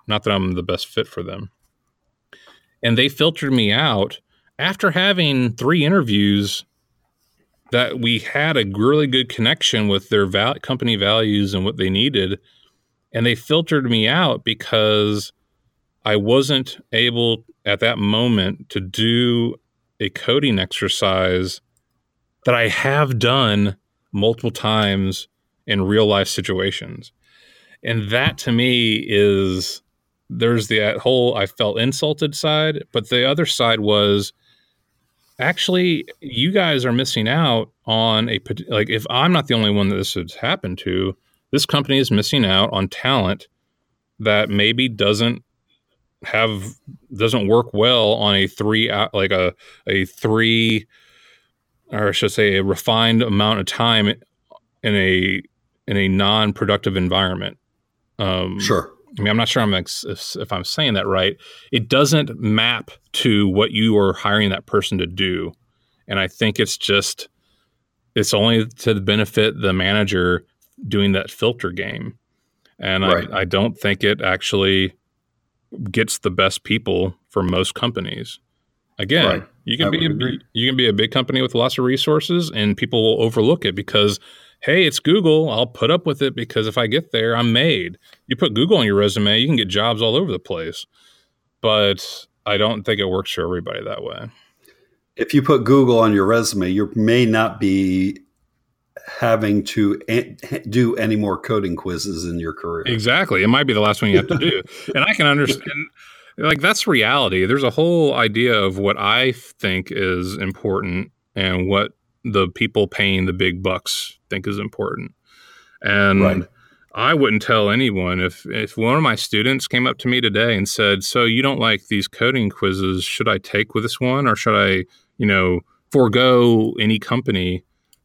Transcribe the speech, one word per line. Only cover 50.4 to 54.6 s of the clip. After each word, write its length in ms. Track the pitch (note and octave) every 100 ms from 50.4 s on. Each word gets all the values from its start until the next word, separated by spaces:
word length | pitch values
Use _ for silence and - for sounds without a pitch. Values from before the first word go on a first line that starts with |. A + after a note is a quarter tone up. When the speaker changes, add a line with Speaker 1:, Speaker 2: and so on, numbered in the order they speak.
| A2+ A2+ A2+ A2 G#2+ _ _ _ _ _ _ _ _ _ _
Speaker 1:
or 180 | G#2+ G#2
I 20 |
should 200 | G2 G#2+
say 240 | - G#2 F#2+
a 60 |
refined 580 | G2 F#2 - A2+ A2+ A2+
amount 380 | A#2 G2+ G#2+ A2
of 60 | F#2+
time 420 | - A#2 A2+ G#2
in 880 | - _ _ _ -